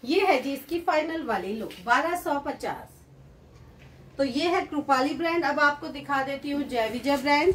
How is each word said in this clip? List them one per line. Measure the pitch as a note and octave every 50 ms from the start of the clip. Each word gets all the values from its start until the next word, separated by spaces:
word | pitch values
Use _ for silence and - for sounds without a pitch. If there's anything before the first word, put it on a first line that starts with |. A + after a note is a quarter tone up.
| -
ये | A#3+ D4+ F#4+ G4
है | F#4 E4 B3+
जी | - C#4 C#4
इसकी | C4+ - - E4 E4+
final | - - D#4+ D#4 D#4 D#4+ D#4+ D#4+ C#4
वाली | A#3+ G#3+ F#3+ F3+ F#3+ G#3+
look, | A3+ G#3 E3 - - F3+
बारह | A3 A#3 C4 D4+ E4 F4+
सौ | F4 - E4+ C#4+ C#4
पचास। | - D4+ C4 - - - - - - - - - - _ - - - - - - - - - - - - - - - - - - - - - -
तो | C#4
ये | C4+ A#3 C#4+ D#4+ F4
है | E4+ F#4
Krupali | F4+ - D#4+ D4 C#4+ - C#4 C4 C4 D4 D#4
brand। | C4 E4 E4 E4 F4 D4+
अब | C#4 C#4+ D4+
आपको | D4 C#4+ C#4+ C#4+ - D#4
दिखा | - C#4+ - - C#4+ C#4 C4+
देती | C#4+ C#4 C4+ - C#4+
हूँ | C#4+ C#4+ C#4+
जय | A#3 B3 A#3 A3 A3
विजय | G#3+ B3 A3+ C#4 C#4+ C#4
brand। | B3 C#4+ C#4+ D4 D#4 F4+